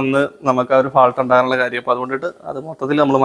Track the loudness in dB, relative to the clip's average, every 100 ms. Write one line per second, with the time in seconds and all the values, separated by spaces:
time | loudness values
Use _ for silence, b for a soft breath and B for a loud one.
0 | 2 0 -2 -2 -2 0 2 2 2 2
1 | 2 2 2 2 2 0 -2 -4 -2 -4
2 | -4 -6 -8 -10 -12 -12 -12 -10 -2 0
3 | 2 2